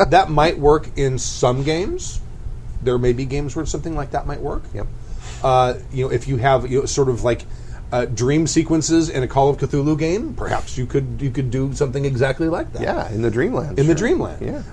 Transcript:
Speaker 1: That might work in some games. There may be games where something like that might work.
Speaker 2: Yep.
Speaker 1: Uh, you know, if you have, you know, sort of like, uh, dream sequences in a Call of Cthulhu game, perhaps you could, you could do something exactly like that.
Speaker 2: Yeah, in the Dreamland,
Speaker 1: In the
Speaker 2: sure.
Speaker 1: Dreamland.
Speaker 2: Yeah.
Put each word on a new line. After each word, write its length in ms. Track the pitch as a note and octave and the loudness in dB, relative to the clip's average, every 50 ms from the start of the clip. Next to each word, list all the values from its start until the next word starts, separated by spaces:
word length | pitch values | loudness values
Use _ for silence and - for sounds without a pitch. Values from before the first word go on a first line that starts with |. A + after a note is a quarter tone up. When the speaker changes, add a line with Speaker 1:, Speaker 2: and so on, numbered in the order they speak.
| G3 - | 4 6
Speaker 1:
That 200 | A#3+ - - - | 6 4 4 4
might 300 | D#3 D3 D3+ E3+ E3 - | 4 4 4 4 2 4
work 300 | C#3 D3 D3+ D#3 D3+ - - | 6 6 6 6 2 -2 -4
in 220 | - C#3 C3+ C3 A#2 | 0 0 0 0 -2
some 460 | - - - - - B2 B2 C3 C#3 | -4 -4 -2 0 2 2 2 2 0
games. 560 | D3 D#3 E3 F#3+ - - F#4 - - - - - - - - - - - - - - - - - | 0 0 0 -2 -2 -4 -6 -6 -6 -6 -6 -6 -6 -10 -10 -8 -8 -8 -8 -10 -8 -8 -4 0
There 140 | B2 B2 B2 | 0 0 2
may 140 | B2 B2+ A#2+ | 2 2 2
be 120 | A#2+ C3+ | 2 0
games 300 | C3 C3+ C#3+ D3 C#3+ - | -2 -2 -2 -2 -2 -4
where 100 | E3 D3+ | -4 -4
something 300 | - - D#3 - E3 D#3+ | -2 -2 -2 -4 -4 -4
like 160 | D3 C#3+ - | -4 -4 -4
that 160 | - C#3+ - - | -4 -4 -4 -4
might 140 | C#3+ - | -6 -4
work. 220 | - - - - - - - | -4 -4 -4 -4 -6 -6 -6
Speaker 2:
Yep. 140 | G#2 - - - - - - - - - - - - - | -6 -6 -6 -6 -8 -10 -8 -8 -8 -8 -10 -10 -2 0
Speaker 1:
Uh, 300 | C3 B2+ B2+ B2+ B2 A#2+ A#2 - - | 2 4 4 4 4 0 -4 -8 -8
you 140 | - C3 B2+ | -4 -2 -2
know, 60 | C3 | 0
if 160 | C3 A#2+ - C3 | 0 -2 -2 0
you 100 | C3+ A#2+ | -2 2
have, 320 | A2 C#3 C3+ B2+ A#2 B2 | 4 4 4 4 2 2
you 120 | B2 C3 | 0 0
know, 40 | C3 | 0
sort 240 | - - C#3+ C#3 C3 | 0 2 2 2 2
of 140 | B2 A2+ - | 2 0 2
like, 220 | B2 A#2 - - - - - - - - - - - | 0 0 0 -4 -10 -12 -12 -10 -12 -12 -10 -8 -4
uh, 140 | - B2 B2 | -2 -2 -2
dream 400 | A#2+ A#2+ G#2 A#2+ C3 C#3+ D#3 E3 C#3+ | -2 -2 0 0 2 4 2 2 2
sequences 640 | - E3 D#3 - D#3+ D#3+ D3 D#3 E3 E3 D#3+ D3+ | 2 2 2 4 2 2 2 4 4 4 4 2
in 140 | - C#3 B2+ | 0 -2 -2
a 40 | A2+ | 0
Call 220 | - C#3 C#3 C#3+ | 2 4 4 4
of 80 | C#3 C3+ | 4 2
Cthulhu 400 | C#3+ - - C#3+ C#3 D3+ D#3 C#3+ | 0 -2 0 0 2 2 2 2
game, 360 | D#3+ D#3+ F3 A3 D#4+ D#4 A#2 | 0 0 0 -2 -2 -4 -6
perhaps 420 | A2+ - F2+ - - - - - C3 | -4 -4 -2 -2 -2 -2 -4 -4 -4
you 80 | B2 | -4
could, 340 | A#2+ - C#3+ C3+ B2+ A#2+ A2+ | 0 0 0 0 0 -4 -2
you 100 | C#3+ C3+ | -2 -2
could 180 | A#2 C#3 C3+ B2 | -2 -2 -2 0
do 220 | A2 C3 C3+ C#3 C3+ | 0 0 -2 -2 0
something 320 | - D3+ C3 A#2+ C#3+ C#3 | 0 -2 0 0 -2 -2
exactly 420 | C#3 C3+ A#2 C#3 C3+ C3+ - E3 D#3+ | 0 2 2 2 2 2 0 0 0
like 240 | E3 G3+ E4 - - | 0 -2 -4 -6 -6
that. 80 | - | -4
Speaker 2:
Yeah, 280 | - - - F4+ - E2 | -2 -2 -2 -2 -2 -4
in 100 | G#2+ G#2+ | -2 0
the 100 | A2+ A#2 | 0 0
Dreamland, 480 | G#2 A#2 D3+ A3 C4 C#3 - - F#2 - | 2 2 0 0 0 -2 -4 -2 0 2
Speaker 1:
In 80 | C#3 D#3 | 4 4
the 60 | E3+ | 4
Speaker 2:
sure. 140 | D3+ G3+ B3+ | 2 4 2
Speaker 1:
Dreamland. 340 | F#4 D#4+ C3 F#2 D#2 - - | 2 2 0 -4 -6 -6 -6
Speaker 2:
Yeah. 180 | - C#4 D4 - - | -6 -6 -6 -8 -10